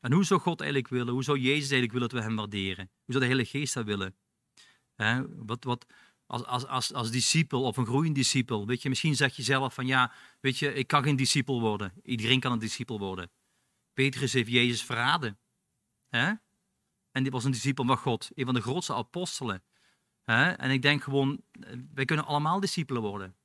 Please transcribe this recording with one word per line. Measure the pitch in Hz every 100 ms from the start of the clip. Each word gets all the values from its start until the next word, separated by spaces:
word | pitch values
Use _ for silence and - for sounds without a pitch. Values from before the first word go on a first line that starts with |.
En | 123
hoe | 156
zou | 190 190
God | - 165
eigenlijk | 147 139 120
willen? | 123 120
Hoe | 123
zou | 135 143
Jezus | 127 147 139
eigenlijk | 135 123
willen | 123 127
dat | 123
we |
hem | 110 110
waarderen? | 104 101 95 92 95 _
Hoe | -
zou | 127
de |
Heilige | 123 131 113 139
Geest | 143
dat | -
willen? | 107 101 95 - _ _ _ _ - _ _
Hè, | _ 104 123 131 -
wat, | 110 120
wat, | 127 123 - - - _ _
als, | 120
als, | 120 123 131
als, | 131 -
als | 139 113
discipel | 123 - 160 160 127
of | 131 113
een | 113
groeiend | 131 160
discipel, | 139 127 135 120 110 101
weet | 127
je, | 143
misschien | 127 160 135
zeg | 139 -
je |
zelf | 120 135 135
van, | - 127
ja, | 131 127 - - _
weet | 135 127
je, | 143
ik | 135 123
kan | 147
geen | 139 139
discipel | 131 147 131 127
worden. | 113 104 98 -
Iedereen | - 120 110 131
kan | 127
een | 120
discipel | 107 - 120 110
worden. | 98 95 87 _ _ _ _ _ _
Petrus | - 135 127 135
heeft | 131 110
Jezus | 123 120 117
verraden. | - 117 123 165 123 101 _ _ _ _ _ _ _
Hè? | 120 147 220 _ _ _ _ _ _ _
En | 131
die | 131
was | 131
een | 123
discipel | 123 135 135
van | 123 127
God, | - 113 -
een | -
van | 127
de | 127
grootste | 107 156 -
apostelen. | 113 113 175 180 - 123 95 _ _ _ _ _ _
Hè? | - 113 160
En | - 131
ik | 131
denk | 139 147
gewoon, | - 139 135 147 _ -
eh, | - 127 135
wij | 131
kunnen | 139 156 147
allemaal | 147 151 190
discipelen | 196 - 151 127
worden. | 107 101 95 -